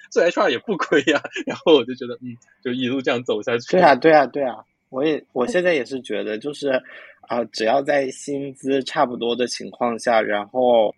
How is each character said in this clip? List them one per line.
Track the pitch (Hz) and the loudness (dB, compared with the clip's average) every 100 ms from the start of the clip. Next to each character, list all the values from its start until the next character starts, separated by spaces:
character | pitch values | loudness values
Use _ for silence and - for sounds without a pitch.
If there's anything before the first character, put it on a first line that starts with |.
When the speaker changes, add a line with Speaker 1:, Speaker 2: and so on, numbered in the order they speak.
| - | -4
Speaker 1:
做 | - | 0
H | 175 294 | 2 2
R | 185 | 0
也 | 147 | 0
不 | - 180 | -4 -6
亏 | - 160 | 2 2
呀， | 135 143 - | 2 -2 -2
<laughs> | - 285 | -10 -8
然 | 120 | -4
后 | - 151 | 4 4
我 | 120 | 4
就 | |
觉 | 127 123 | -8 -10
得， | 120 | -10
嗯， | 127 120 _ _ | -12 -16 _ _
就 | 127 | -6
一 | 123 127 | -4 -2
路 | 135 | -2
这 | 127 | -2
样 | 123 | -2
走 | 123 110 | -2 -4
下 | 104 120 | -2 -4
去。 | 120 | 0
Speaker 2:
对 | 185 | 4
啊， | 170 127 | 6 6
对 | 160 | 6
啊， | 156 131 | 6 4
对 | 143 | -2
啊， | 131 107 - _ _ | -4 -6 -16 _ _
我 | 131 156 | -4 -2
也， | 143 - | -2 -6
我 | 131 120 | -4 -2
现 | 180 | 0
在 | 180 | 0
也 | 156 117 | 0 -2
是 | 131 | -8
觉 | 120 104 | -6 -6
得， | 104 107 | -4 -6
就 | 139 | -8
是， | 147 139 127 - - - _ - | -6 -2 -2 -4 -20 -20 _ -6
呃， | 117 117 | -6 -4
只 | - | -2
要 | 110 135 | 0 0
在 | 143 143 135 | 0 -2 -2
薪 | - - 139 139 | -8 -8 -8 -8
资 | 131 131 135 | -8 -2 -2
差 | 127 156 131 | -2 -2 -2
不 | 123 | -2
多 | 117 | -4
的 | 120 120 | -2 -4
情 | - 104 | -4 -12
况 | - 120 113 | -4 -4 -2
下， | 123 113 | 0 0
然 | 107 104 104 | 2 -4 -4
后， | 127 123 117 104 | -2 4 4 2